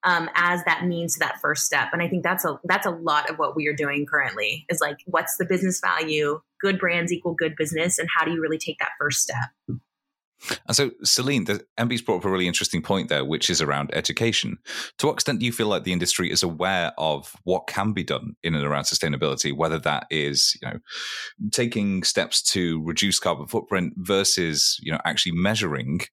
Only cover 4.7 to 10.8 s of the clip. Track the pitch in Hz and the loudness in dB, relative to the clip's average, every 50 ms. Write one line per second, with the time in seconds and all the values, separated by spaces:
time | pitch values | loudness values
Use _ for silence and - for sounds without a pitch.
4.7 | 175 156 160 147 147 - - - 175 165 160 - - - 208 170 185 180 185 185 | -2 0 0 -2 -2 -6 -10 -2 0 0 0 0 -2 -2 0 0 2 2 2 2
5.7 | 180 - - 202 180 160 160 156 151 151 151 147 151 156 _ _ _ _ - 196 | 0 2 0 2 2 2 0 0 0 2 2 2 0 -2 _ _ _ _ 0 0
6.7 | 190 185 190 180 170 175 170 175 180 170 - 175 165 160 165 160 156 - 160 151 | 2 2 2 0 0 2 0 0 -2 -2 -2 -4 -2 0 -2 -2 0 -2 -4 -2
7.7 | 160 156 160 180 180 - 160 165 - 170 160 160 170 165 160 156 156 160 - - | 0 0 0 0 0 0 -2 0 0 0 2 2 0 -2 0 -2 -2 -2 -4 -6
8.7 | 151 _ - - - - 143 147 139 - - - - 123 127 - _ _ _ - | -4 _ -4 -6 -4 -2 -2 -2 0 0 0 -2 -2 -4 -4 -6 _ _ _ -10
9.7 | - 120 _ _ _ _ _ _ _ _ _ _ _ _ - - 151 - _ - | -10 -10 _ _ _ _ _ _ _ _ _ _ _ _ -8 -8 -8 -8 _ 0
10.7 | 117 113 | 2 2